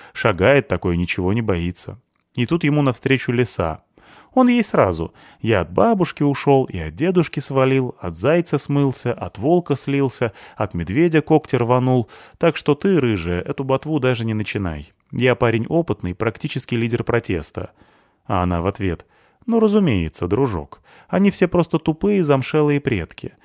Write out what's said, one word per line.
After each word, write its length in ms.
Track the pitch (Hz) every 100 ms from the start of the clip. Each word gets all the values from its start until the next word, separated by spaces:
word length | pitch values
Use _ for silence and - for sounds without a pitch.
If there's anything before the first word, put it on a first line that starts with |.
| -
Шагает 560 | - 113 87 98 143 -
такой, 280 | 90 95 85
ничего 360 | 87 - 90
не 100 | 110
боится. 580 | 110 90 87 87 - 101 _ _ _
И 120 | - 120
тут 180 | 170
ему 180 | 156 147
навстречу 500 | 139 120 131 131 -
лиса. 500 | 120 120 - 85 78 _ _ - - _
Он 160 | - 247
ей 140 | 240
сразу: 520 | 220 190 104 82 82 _ - _
«Я 220 | 113 107
от 100 | 85
бабушки 500 | 90 208 214 165 -
ушёл, 420 | 147 135 - 135
и 140 | 127 92
от 160 | 78
дедушки 460 | 82 165 180 156 -
свалил, 540 | - 135 131 135 127 -
от 180 | 90 82
зайца 420 | 110 170 170 147
смылся, 560 | - 143 139 127 120
от 240 | 113 92 -
волка 380 | 123 175 175 135
слился, 560 | - 139 135 - 120 - - -
от 180 | 104
медведя 480 | 87 80 107 170 156
когти 340 | - 156 - 127
рванул. 540 | 117 127 127 127 113 - - _
Так 220 | 170 -
что 160 | -
ты, 260 | 143 202 180
рыжая, 400 | 127 104 82 87
эту 240 | - 143
ботву 340 | 135 131 147 156
даже 280 | 127 120 113
не 80 |
начинай. 580 | 107 104 104 95 76 76 _ _
Я 240 | - 123
парень 320 | 120 120 113 117
опытный, 480 | 160 165 - 90
практически 600 | 90 113 - - - -
лидер 280 | 120 117 117
протеста». 680 | - 117 - 90 76 - - _ _ _ _ _ -
А 160 | 98
она 180 | 90 87
в 60 | 85
ответ: 400 | - 98 80 - _ _ _ -
«Ну, 120 | 226
разумеется, 680 | 214 208 180 101 80 - 90
дружок. 540 | 104 135 92 71 - _ - _
Они 220 | 180 196
все 180 | - 175
просто 300 | 175 165 160
тупые 440 | - 156 202 208
замшелые 580 | 151 135 127 156 147 143
предки. 520 | 135 107 80 - - _